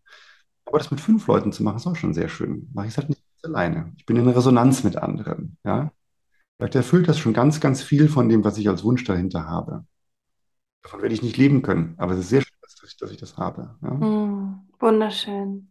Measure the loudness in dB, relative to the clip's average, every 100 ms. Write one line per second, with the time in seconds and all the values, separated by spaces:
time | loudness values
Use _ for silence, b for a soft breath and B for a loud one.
0 | b b b b _ _ -4 -2 -2 -4
1 | 2 2 4 0 0 -4 -4 -4 -6 -4
2 | -4 -4 -4 -6 -8 -8 -10 -10 -8 -6
3 | -4 -6 _ _ -8 -4 -4 -4 -8 -10
4 | -2 2 4 4 6 6 6 4 0 -2
5 | -4 -4 -6 -8 -10 -8 -4 -2 -4 -10
6 | _ _ _ _ _ -8 -2 0 4 4
7 | 4 2 2 2 2 2 0 -2 2 4
8 | 6 4 4 4 2 0 0 0 0 0
9 | 0 -2 -2 -4 -4 -6 -6 -12 -14 _
10 | _ _ _ _ _ _ _ _ -20 -6
11 | -4 -2 -2 4 4 4 2 0 -2 -4
12 | -4 -2 0 0 0 _ _ _ -20 -16
13 | -16 -16 -16 -8 -8 -8 -14 -12 -8 -4
14 | -2 -2 -4 -6 -8 -12 -18 _ 2 2
15 | 0 -4 -8 -8 -8 -10 -14